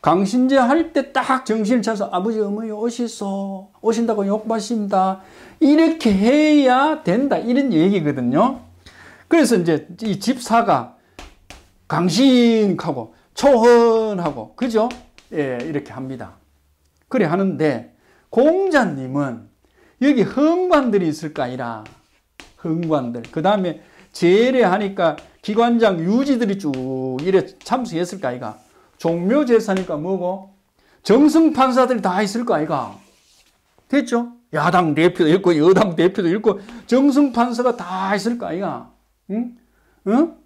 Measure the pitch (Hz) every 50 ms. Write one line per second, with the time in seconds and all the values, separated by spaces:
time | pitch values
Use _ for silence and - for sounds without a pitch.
0 | - 147 160 185 202 190 - 247 254 262 277 269 247 233 277 330 330 - - 285
1 | 269 - - 262 240 - 262 262 254 - 214 226 214 196 254 240 196 226 226 202
2 | 202 202 - 180 185 226 226 214 208 196 202 208 226 220 214 208 220 240 233 -
3 | 240 226 - - 208 196 196 196 196 196 196 190 196 _ _ _ - 214 226 226
4 | 233 226 220 208 196 196 202 214 214 226 226 220 214 - 240 220 208 196 202 190
5 | 185 190 190 190 - - - - - - - _ 311 269 294 302 330 320 320 320
6 | - 226 202 190 202 233 277 302 302 302 302 294 277 254 247 262 277 311 311 -
7 | - 180 175 233 277 277 190 165 - 226 247 277 277 269 190 156 160 190 202 190
8 | 156 147 131 131 123 120 131 156 208 262 269 - - - _ _ _ - _ -
9 | - - - - _ _ 320 330 294 233 240 190 170 170 160 147 - - 175 -
10 | 226 220 190 - - 233 254 247 - - 214 233 226 196 165 131 117 - - _
11 | _ _ _ - - - _ _ _ _ - - _ _ _ _ _ _ - -
12 | 175 185 151 196 269 277 254 247 240 233 226 220 214 202 180 - - 170 143 123
13 | 113 - _ _ _ _ _ - - 277 277 233 220 240 240 233 233 233 226 226
14 | 220 220 208 185 170 151 135 - 107 - _ - 247 254 220 214 214 247 240 -
15 | - _ _ - _ _ - 165 147 131 127 120 123 160 156 143 - - - 131
16 | 131 131 131 117 110 90 - _ _ _ _ _ _ _ _ _ _ _ _ _
17 | _ _ - 262 202 151 165 190 196 196 165 135 156 151 131 117 120 - _ _
18 | _ _ _ _ _ _ - 226 262 302 339 381 392 381 320 277 214 185 147 135
19 | 131 127 131 143 143 131 120 107 104 _ _ _ _ _ _ _ _ _ _ _
20 | 247 285 277 247 190 - - 254 285 311 339 359 370 359 349 294 262 240 202 202
21 | 180 160 147 - 170 151 147 - 135 123 127 127 127 120 113 110 107 - - _
22 | _ _ _ _ _ _ _ _ - _ _ _ - 170 160 165 175 160 156 143
23 | 127 120 117 120 117 - - - 151 185 214 208 185 175 151 - - _ _ _
24 | - _ _ - 180 170 180 208 233 254 254 254 233 185 180 202 208 196 196 196
25 | 175 165 151 - - - _ _ _ - 214 220 233 240 240 233 226 208 190 165
26 | 160 180 208 247 277 285 277 233 240 196 196 196 190 151 135 131 127 131 135 131
27 | 131 131 127 127 147 185 190 185 - 190 - _ - - 214 262 247 190 170 160
28 | 175 214 - 190 - 131 123 123 127 107 110 - _ _ _ _ _ _ _ _
29 | - 165 165 170 175 190 247 294 302 247 233 220 196 - 190 190 185 180 165 147
30 | 156 185 196 180 175 180 190 196 - - _ _ _ _ _ _ _ _ _ _
31 | _ - 196 254 294 302 - 330 330 311 302 240 262 262 247 262 254 247 254 226
32 | 190 - 180 190 214 196 202 233 247 240 202 156 151 156 160 135 120 101 98 98
33 | _ _ _ _ _ _ _ _ _ _ _ _ _ _ _ _ _ _ - 285
34 | 254 240 247 233 240 240 - _ _ _ - 151 147 175 185 180 175 160 147 151
35 | 165 180 175 - 175 151 165 190 190 180 170 151 151 180 190 175 220 196 165 160
36 | 165 185 190 - 190 165 175 214 214 226 196 - - - - - - - 233 262
37 | 277 285 247 277 294 269 233 240 240 254 240 220 247 247 240 240 175 175 185 185
38 | 190 190 202 202 190 226 240 240 - - 156 175 202 170 139 120 120 - _ _
39 | _ _ _ _ _ - 190 220 247 240 - _ _ _ _ _ _ _ _ _
40 | _ 190 214 262 330 330 - _ _